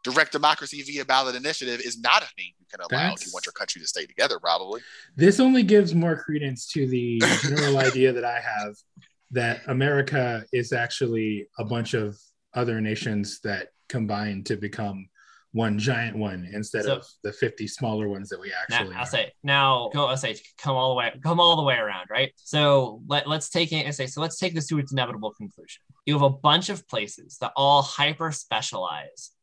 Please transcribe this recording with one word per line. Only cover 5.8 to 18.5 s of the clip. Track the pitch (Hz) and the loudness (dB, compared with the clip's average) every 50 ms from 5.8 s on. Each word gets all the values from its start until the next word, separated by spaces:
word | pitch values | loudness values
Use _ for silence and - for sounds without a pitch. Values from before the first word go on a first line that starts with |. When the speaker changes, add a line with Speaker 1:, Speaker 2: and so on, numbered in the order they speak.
| 190 165 165 | 8 6 4
Speaker 2:
more | 165 165 170 160 | 2 2 2 0
credence | 151 - - 151 151 147 139 131 123 - - | -2 -4 -6 -4 -4 -4 -4 -6 -8 -10 -6
to | - 151 135 | -2 -2 0
the | 127 127 123 120 120 117 117 | 2 2 0 0 0 2 2
Speaker 1:
<laughs> | 117 - - - | 4 4 4 2
Speaker 2:
general | 139 139 143 151 147 143 139 135 | 0 0 0 2 2 4 4 4
idea | 135 131 127 131 131 131 | 4 2 4 4 4 4
that | 123 120 120 | 4 2 -2
I | 120 117 117 | -2 -4 -4
have | - 127 110 104 104 104 104 - _ _ _ - - _ _ _ _ _ | -4 -4 -6 -6 -6 -8 -10 -14 _ _ _ -20 -20 _ _ _ _ _
that | 123 127 120 117 113 - - - | -2 0 0 0 -2 -4 -4 -2
America | 127 127 135 147 143 139 139 - 147 135 123 123 113 110 107 _ | 0 2 2 4 4 2 2 2 0 0 0 0 -2 -4 -6 _
is | - - 117 - | -2 -2 -2 0
actually | 139 120 117 117 - - 135 117 117 113 110 107 107 101 - _ _ - | -2 -2 -2 -4 -2 -2 -2 0 0 0 0 0 -2 -4 -6 _ _ -8
a | 113 | -6
bunch | 107 120 117 113 - - | -4 -2 -4 -2 -2 -2
of | 117 107 104 101 - _ _ _ _ _ _ - | -2 -2 -4 -8 -12 _ _ _ _ _ _ -4
other | 123 117 120 113 110 | -2 -2 0 0 -2
nations | 107 107 110 - - 117 107 101 98 101 - - | -2 -2 -2 -2 -2 -2 -2 -2 -2 -4 -8 -8
that | - 110 101 95 - - _ _ _ _ - | -6 -4 -4 -4 -8 -12 _ _ _ _ -4
combine | 123 110 104 104 104 107 104 101 95 98 - | -4 -2 -2 -2 -2 -2 -4 -4 -6 -4 -4
to | 113 | -4
become | 95 101 101 - - 110 101 95 98 95 _ _ _ - - - _ _ _ | -4 -4 -8 -6 -6 -6 -6 -6 -8 -14 _ _ _ -20 -20 -20 _ _ _
one | - 110 113 110 104 104 | -2 0 0 2 0 0
giant | 107 135 123 117 117 113 101 110 107 101 | 0 0 0 0 -2 -4 -4 -4 -4 -4
one | 92 90 90 90 | -4 -8 -10 -8
instead | 101 104 107 - - 110 101 | -8 -8 -8 -4 -4 -2 0
Speaker 3:
So | 104 135 | 0 0
Speaker 2:
of | - - - - _ | -2 -4 -16 -20 _
the | - 104 | -8 -8
fifty | 104 - - 113 - - 107 101 - - | -4 -2 -4 -4 -2 -6 -10 -10 -6 -4
smaller | 135 113 110 107 107 101 101 | -4 -2 -2 -2 -2 -4 -4
ones | 98 98 92 | -6 -8 -10
that | 98 - | -12 -12
we | - | -10
Speaker 3:
Now, | - | -10